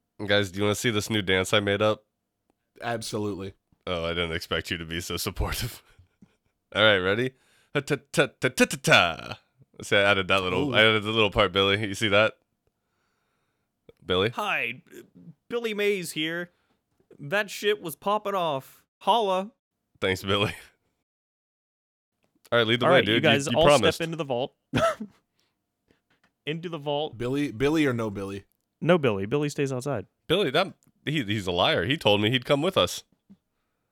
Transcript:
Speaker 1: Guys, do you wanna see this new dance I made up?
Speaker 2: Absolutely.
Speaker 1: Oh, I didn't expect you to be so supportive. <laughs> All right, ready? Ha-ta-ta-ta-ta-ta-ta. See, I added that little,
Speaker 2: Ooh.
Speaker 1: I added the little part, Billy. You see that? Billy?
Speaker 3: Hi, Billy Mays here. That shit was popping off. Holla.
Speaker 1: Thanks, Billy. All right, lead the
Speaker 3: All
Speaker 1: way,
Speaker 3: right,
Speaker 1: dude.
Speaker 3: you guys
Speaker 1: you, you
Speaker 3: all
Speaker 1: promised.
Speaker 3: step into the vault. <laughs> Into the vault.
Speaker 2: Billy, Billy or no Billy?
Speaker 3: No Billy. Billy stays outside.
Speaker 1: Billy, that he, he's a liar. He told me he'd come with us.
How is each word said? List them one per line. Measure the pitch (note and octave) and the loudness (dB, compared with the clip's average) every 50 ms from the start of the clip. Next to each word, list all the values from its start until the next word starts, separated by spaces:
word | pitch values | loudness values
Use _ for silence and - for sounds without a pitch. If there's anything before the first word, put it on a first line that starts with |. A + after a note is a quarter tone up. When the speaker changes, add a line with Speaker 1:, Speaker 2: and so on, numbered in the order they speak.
| _ _ _ - G#2 | _ _ _ -12 -2
Speaker 1:
Guys, | G2 G2+ G#2 G2+ F2+ | 0 2 2 2 0
do | F2 G2 | -2 -2
you | G#2 | 0
wanna | G#2 G#2 | 0 0
see | - - B2 | 0 -2 -2
this | G#2+ G#2 - - | -2 -2 -2 -2
new | A2 G#2+ | -2 -2
dance | F#2+ F#2+ F#2+ F#2 F#2 - | 0 2 0 0 2 2
I | - G#2 | 0 0
made | G2+ G2+ G2+ G2+ | 2 2 0 2
up? | G#2+ G#2+ G#2+ - _ _ _ _ _ _ _ _ _ _ _ _ _ _ _ - | 2 0 0 -2 _ _ _ _ _ _ _ _ _ _ _ _ _ _ _ -10
Speaker 2:
Absolutely. | - A#2 A#2+ A#2 A2+ - - G#2+ G#2 G#2 G2 F2 G2 F#2+ - _ _ _ _ _ _ | -8 -6 -6 -6 -6 -8 -6 -4 -4 -4 -6 -6 -10 -12 -14 _ _ _ _ _ _
Speaker 1:
Oh, | F#2 F2+ E2+ E2 | -6 -4 -4 -4
I | E2+ E2 | -4 -2
didn't | F2 F2 E2 | -2 -4 -4
expect | D#2+ E2+ - - F2+ E2 - - | -4 -6 -6 -4 -4 -4 -4 -4
you | F#2+ E2 | -6 -8
to | E2 | -6
be | D#2+ E2 E2+ | -8 -8 -8
so | - - F2 E2+ | -6 -6 -8 -6
supportive. | - G#2 F2 - G#2 F#2 - - B2 A#2+ - - _ _ _ _ _ _ _ _ - | -6 -6 -6 -4 -6 -4 -4 -6 -8 -8 -10 -14 _ _ _ _ _ _ _ _ -20
<laughs> | _ _ _ _ _ _ _ _ _ - | _ _ _ _ _ _ _ _ _ 0
All | G2 | 4
right, | G#2+ G#2+ G2+ F#2 | 4 4 4 4
ready? | F2+ F#2+ G2+ A#2 B2+ C3 - _ _ _ _ _ _ _ - | 2 0 0 0 -2 -4 -6 _ _ _ _ _ _ _ -6
Ha-ta-ta-ta-ta-ta-ta. | D3 C3+ - D3 - - _ - E3 C#3+ A2+ - _ - B2+ - - - - - C#3 - D#3+ C3+ G#2+ F#2 E2+ D#2 - A#1 A#1+ - - _ _ _ _ _ _ _ - | -6 -4 -4 -6 -6 -6 _ -2 -2 -2 -2 -2 _ -4 -4 0 0 0 0 0 -4 2 4 4 6 6 2 0 -6 -10 -14 -14 -16 _ _ _ _ _ _ _ -16
See, | G#2+ - A2 | -4 0 2
I | G2+ | 4
added | G2 G2+ G2+ F#2+ F#2 F2 | 4 4 4 2 2 2
that | F#2+ G2 | 2 2
little, | F#2 F#2 F2+ F#2 F#2 F#2+ | 2 0 0 0 0 2
Speaker 2:
Ooh. | - | 4
Speaker 1:
I | G#2 | 4
added | A2 A2+ A2 G#2+ | 6 6 4 2
the | G2+ G#2+ | 0 0
little | A2 A2+ G#2+ G2+ | 0 2 2 2
part, | - A#2 G#2 F#2 | 2 2 2 2
Billy. | F2 G2 G2 G2 G2 G#2 A2+ | 4 2 4 4 2 0 0
You | G2 G2+ | -4 -4
see | - A2+ G#2 | -4 0 2
that? | G2 G#2 A2 - - _ _ _ _ _ _ _ _ _ _ _ _ _ _ _ _ _ _ _ _ _ _ _ _ _ _ _ _ _ _ - _ _ _ | 4 4 4 2 0 _ _ _ _ _ _ _ _ _ _ _ _ _ _ _ _ _ _ _ _ _ _ _ _ _ _ _ _ _ _ -20 _ _ _
Billy? | - F2+ F#2 G2 A#2 | -4 -2 -2 -2 -2
Speaker 3:
Hi, | B2 A3+ G#3 G3 E3+ D3 B2+ A#2 A#2+ - _ _ - - - _ _ - - F3 - _ _ _ | -4 -4 -4 -4 -4 -4 -4 -6 -8 -12 _ _ -20 -20 -20 _ _ -20 -20 -20 -20 _ _ _
Billy | A#3 A#3+ A#3 A3+ G#3 | -6 -6 -4 2 2
Mays | G3+ G#3 G3+ G#3 F#3 E3+ - | 4 4 4 2 2 -2 -4
here. | - D#3 D#3 D#3+ E3+ F3 F3 F3 _ _ _ _ _ _ _ _ _ _ _ _ - - | -4 -2 -2 -2 -2 -6 -8 -10 _ _ _ _ _ _ _ _ _ _ _ _ -20 -16
That | D3 C#3+ F#3 G#3 G#3+ F3+ | -8 -4 -2 -2 -2 -4
shit | - - A3 G#3 G#3+ G#3 | -8 -4 -2 -2 -2 0
was | F#3 E3 - | -4 -10 -12
popping | - - G3 G#3 G#3+ - G3+ G3 | -6 -2 -2 -2 -2 -2 -2 -2
off. | F#3+ E3+ D#3+ C#3 C3+ - - - _ _ _ _ _ | -2 -2 -2 -2 -4 -6 -10 -20 _ _ _ _ _
Holla. | - F#3+ G#3 A#3+ G#3+ F#3+ F#3 F#3 G3 A3 - _ _ _ _ _ _ _ _ _ | 0 2 2 2 2 0 0 -2 -4 -6 -12 _ _ _ _ _ _ _ _ _
Speaker 1:
Thanks, | - F#2+ F#2 - | -2 -2 -2 -2
Billy. | - F#2+ G2+ G2+ G#2 F2+ - - - - _ _ _ _ _ _ _ _ _ _ _ _ _ _ _ _ _ _ _ _ _ _ _ _ _ _ _ _ _ _ _ _ _ _ _ - | 0 -2 0 0 0 -2 -4 -8 -16 -20 _ _ _ _ _ _ _ _ _ _ _ _ _ _ _ _ _ _ _ _ _ _ _ _ _ _ _ _ _ _ _ _ _ _ _ 0
All | A#2 A#2+ | 2 2
right, | A2+ | 2
lead | A2 A#2+ B2 | 2 2 2
the | C#3 | 2
Speaker 3:
All | D#3 | 4
Speaker 1:
way, | F#3 - | 4 4
Speaker 3:
right, | G2+ | 4
Speaker 1:
dude. | G2+ A2+ | 2 0
Speaker 3:
you | C3+ | 2
guys | D3 D3+ C#3 C#3+ C#3 | 2 2 2 2 0
Speaker 1:
you, | - | -2
you | - D3+ | 0 4
Speaker 3:
all | D#3+ | 6
Speaker 1:
promised. | D3 D3 B2+ G#2 D#3+ D#3 | 6 6 6 4 2 0
Speaker 3:
step | - E3 | -2 -6
into | D#3+ E3 | -8 -6
the | D#3 D#3 | -8 -6
vault. | C#3 B2 A#2+ C3+ - - _ _ _ | -6 -4 -6 -6 -8 -10 _ _ _
<laughs> | - - D#5+ E5 D5 - G#3 - _ _ _ _ _ _ _ _ _ _ _ _ _ _ _ _ _ _ _ _ _ _ _ _ _ _ _ | -2 0 0 0 -2 -4 -10 -16 _ _ _ _ _ _ _ _ _ _ _ _ _ _ _ _ _ _ _ _ _ _ _ _ _ _ _
Into | C#3+ D#3 E3 E3 F3 | -10 -8 -8 -8 -10
the | E3 D3+ | -10 -8
vault. | C#3+ D3 C#3+ D3 D#3 - A2+ G#2+ | -6 -4 -4 -4 -4 -6 -8 -8
Speaker 2:
Billy, | A#2 B2 C3+ C#3+ D3 B2+ | -6 -4 -2 -2 -4 -4
Billy | A2 G#2+ C3+ C#3+ D#3+ E3 D3 | -4 -2 0 0 2 2 2
or | C3+ | 0
no | A#2+ A#2 A2+ G#2+ | 0 0 -2 -4
Billy? | G2 G2+ G2 G2 G2+ F#2+ - _ _ _ _ _ _ _ | -4 -6 -8 -8 -10 -12 -14 _ _ _ _ _ _ _
Speaker 3:
No | - D3+ F3+ F3 | 0 2 2 4
Billy. | C#3 A#2+ G#2 F#2+ G2 | 2 0 0 0 -2
Billy | G#2+ C#3+ D3 D3+ C#3+ | -2 -2 -2 -2 -4
stays | - - C#3+ C3+ | -4 -4 -4 -4
outside. | C3+ B2 B2 D3 C3+ G#2 F#2+ - _ _ _ - | -4 -6 -6 -6 -6 -8 -8 -12 _ _ _ -2
Speaker 1:
Billy, | D#3 G3+ G3+ C#3 | 0 0 0 0
that | B2+ E3 G3 A#3 - _ _ _ _ _ _ | 0 0 -2 -2 -6 _ _ _ _ _ _
he, | B2+ D3+ D#3 A2+ | -4 -4 -4 -2
he's | G2 G#2+ A2 F2+ | -2 -4 -2 -2
a | F#2 | -2
liar. | F2 F2 G2+ D3 D#3+ A2 E2+ | 0 2 2 2 2 0 0
He | A2 D3+ | 0 -2
told | E3 - G#2+ G#2 G2+ | 0 2 2 4 4
me | G#2+ G#2+ | 4 2
he'd | C3 C3 - | 0 0 0
come | - D3 C#3 | 0 0 0
with | D#3 F#3+ - A2 | 0 0 2 2
us. | F2+ F2+ - - - _ _ _ _ _ - _ _ _ _ _ _ _ _ _ _ _ | 2 2 0 -8 -14 _ _ _ _ _ -20 _ _ _ _ _ _ _ _ _ _ _